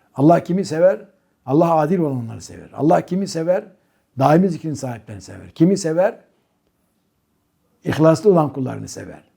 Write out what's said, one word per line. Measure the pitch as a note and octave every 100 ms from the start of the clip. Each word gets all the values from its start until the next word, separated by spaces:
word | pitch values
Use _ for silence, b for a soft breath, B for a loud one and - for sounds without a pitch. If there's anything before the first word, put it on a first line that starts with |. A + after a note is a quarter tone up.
| _ -
Allah | D3 E3
kimi | E3 F3+ F3+
sever? | D#3 F3+ G#3+ - _ _ _ B2
Allah | C#3+ E3+ D#3+
adil | D3+ F3+
olanları | D3+ C3 A2+ G#2+
sever. | - F2+ D#2+
Allah | - D3 F#3 -
kimi | F#3 G3
sever? | D#3+ D#3+ F#3+ G#3 _ _ _ _ B2+
Daimi | C#3 D#3+ F#3+
zikrin | D#3 D#3+
sahiplerini | C#3+ B2+ A#2 - G#2
sever. | F#2+ G2 F#2 -
Kimi | E3+ G3
sever? | E3 D#3+ G3+ A#3+ _ _ _ _ _ _ _ _ _ _ _ _ _ _ _ _
İhlaslı | F3 C3+ D#3+ D#3+ G#3+
olan | F3 D3
kullarını | C#3 B2 A2 G#2+
sever. | - F2+ D2+ _